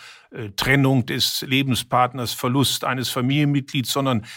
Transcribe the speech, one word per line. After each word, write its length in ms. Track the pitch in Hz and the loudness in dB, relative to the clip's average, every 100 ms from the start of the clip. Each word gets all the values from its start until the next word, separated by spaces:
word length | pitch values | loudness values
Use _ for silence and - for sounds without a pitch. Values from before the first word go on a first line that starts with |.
| - - _ | -20 -20 _
äh, 200 | - 107 | -12 -10
Trennung 540 | - 127 139 135 135 | -4 2 4 4 2
des 380 | 117 135 107 - | 0 -2 -2 -2
Lebenspartners, 880 | 139 131 135 117 - 123 123 131 117 | -2 0 0 -2 0 2 2 0 -8
Verlust 520 | - 123 135 127 - | -4 0 2 2 0
eines 240 | - 127 117 | -2 -2 -2
Familienmitglieds, 840 | 131 127 139 147 143 135 143 120 | 0 0 2 2 0 0 -4 -2
sondern 340 | 143 135 117 110 | 0 0 0 -2